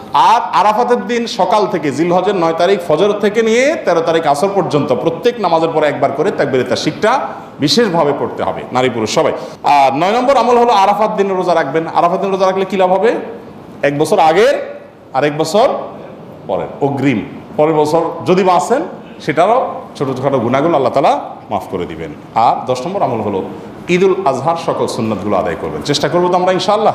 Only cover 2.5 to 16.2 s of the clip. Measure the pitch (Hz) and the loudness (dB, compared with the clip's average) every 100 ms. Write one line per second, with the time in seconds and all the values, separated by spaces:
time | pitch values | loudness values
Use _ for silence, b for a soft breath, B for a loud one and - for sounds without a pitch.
2.5 | 160 180 202 - 151 202 202 208 220 220 | 2 2 2 0 2 2 0 0 0 2
3.5 | 233 277 330 190 170 165 165 160 175 196 | 2 2 0 0 0 2 0 2 2 0
4.5 | 196 147 147 127 120 165 - 240 233 180 | 0 0 0 0 0 -2 0 -2 0 0
5.5 | 165 160 156 147 131 135 - 190 - 135 | 0 0 2 0 0 -2 0 -2 -2 0
6.5 | 127 123 113 156 151 214 269 - B B | 0 0 -2 -4 -2 0 0 -4 B B
7.5 | - 151 226 220 170 147 139 113 104 92 | -4 0 2 2 2 0 0 -4 -4 -4
8.5 | 85 76 123 127 117 107 160 139 - B | -6 -4 -2 0 0 -2 0 0 -2 B
9.5 | B 151 143 135 135 185 240 254 254 233 | B 2 4 4 2 0 2 2 2 4
10.5 | 240 240 202 196 202 214 185 196 185 175 | 4 4 4 4 2 0 0 0 0 0
11.5 | 170 156 160 165 - 170 185 196 190 190 | 2 0 -2 -2 0 2 0 -2 0 0
12.5 | 190 - 196 180 190 226 330 - - - | 0 -2 2 2 2 2 0 -6 -14 -16
13.5 | - - - 143 143 156 202 160 175 254 | -20 -20 -4 -2 0 2 4 4 6 4
14.5 | - - - - - - 131 147 151 156 | 2 -4 -14 -18 -20 -8 -2 0 0 0
15.5 | 208 285 - - - - - | 2 2 0 -8 -14 -16 -18